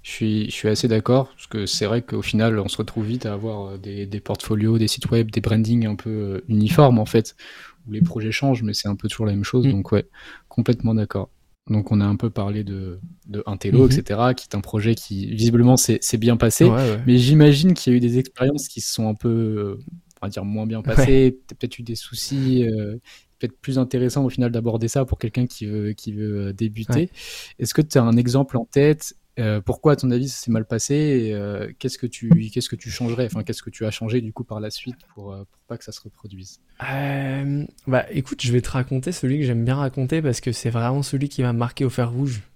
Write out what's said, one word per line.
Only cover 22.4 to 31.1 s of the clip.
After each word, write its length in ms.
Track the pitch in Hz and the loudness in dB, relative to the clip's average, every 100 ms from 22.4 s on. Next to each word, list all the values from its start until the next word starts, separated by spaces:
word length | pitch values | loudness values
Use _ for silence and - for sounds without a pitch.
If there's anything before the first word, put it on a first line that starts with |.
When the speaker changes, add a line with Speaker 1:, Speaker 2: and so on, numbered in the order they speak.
| 131 127 117 | 2 2 2
Speaker 1:
euh, 280 | 110 104 117 - - _ _ | 0 -4 -8 -16 -20 _ _
peut-être 180 | 120 _ | -8 _
plus 200 | - 131 | -4 -2
intéressant 440 | 127 127 123 143 | 0 0 0 0
au 60 | 131 | -2
final 220 | 127 123 | 0 -2
d'aborder 360 | 117 117 110 113 | 0 -2 -2 -2
ça 160 | 147 | -2
pour 140 | 127 - | -2 -2
quelqu'un 300 | 113 127 123 | -2 -2 -4
qui 180 | - 104 | -4 -6
veut, 280 | 107 104 | -4 -4
qui 200 | 107 - | -6 -8
veut, 360 | 104 107 101 98 | -6 -4 -4 -6
euh, 40 | |
débuter. 400 | 98 113 107 110 | -4 -6 -4 -2
Speaker 2:
Ouais. 160 | 127 180 - - - - - | 0 0 -6 -16 -16 -18 -8
Speaker 1:
Est-ce 160 | 117 | -2
que 80 | - | 0
t'as 220 | 151 139 | 2 2
un 140 | 117 117 | 4 4
exemple 380 | 123 135 135 123 | 4 0 0 -4
en 100 | 113 | 0
tête ? 500 | 139 147 151 - - _ - | 2 4 2 -4 -18 _ -4
Euh, 220 | 110 107 | -2 -2
pourquoi, 320 | 98 - 156 | -2 0 2
à 40 | 139 | 2
ton 140 | 131 | 2
avis, 180 | 120 135 | 0 -2
ça 80 | 127 - | -6 -2
s'est 60 | |
mal 120 | 113 | -2
passé 320 | 110 113 - 143 | 0 -4 0 0
et, 380 | 151 | 2